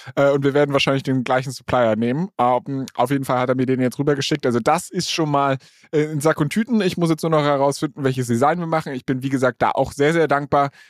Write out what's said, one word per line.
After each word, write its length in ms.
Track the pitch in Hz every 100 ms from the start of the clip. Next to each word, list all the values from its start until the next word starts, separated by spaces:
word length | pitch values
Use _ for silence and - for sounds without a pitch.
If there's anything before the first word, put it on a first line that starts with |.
| - -
Äh, 160 | 139
und 120 | 143
wir 120 | 139 139
werden 180 | 143
wahrscheinlich 300 | 139 139 139
den 200 | 135 131
gleichen 280 | 123 127 131
Supplier 440 | 123 - 127 117 110
nehmen. 340 | 117 139 190 -
Ähm, 480 | 123 123 - 135 131 -
auf 160 | 123
jeden 140 | 139 135
Fall 140 | 127
hat 100 | 127
er 60 | 127
mir 120 | 127
den 120 | 127
jetzt 200 | 127 -
rübergeschickt. 460 | 143 143 135 151 131
Also 120 | 120
das 300 | 117 160 -
ist 220 | 185 -
schon 180 | - 151
mal, 280 | 143 139 135 - _ _
äh, 100 | 160
in 180 | 151 156
Sack 220 | 156 156
und 80 | 147
Tüten. 320 | - 220 226
Ich 160 | 185 175
muss 140 | 170
jetzt 100 | 160
nur 80 | 165
noch 140 | 156
herausfinden, 600 | 147 143 139 139 151 -
welches 220 | 135 131 120
Design 340 | 117 143 175
wir 80 | 165
machen. 240 | 160 156
Ich 120 | 131 -
bin, 160 | 127
wie 80 | 135
gesagt, 320 | 135 127 120
da 100 | 110
auch 200 | - 131
sehr, 220 | - 143
sehr 140 | 165 151
dankbar, 440 | 143 143 143 139 - -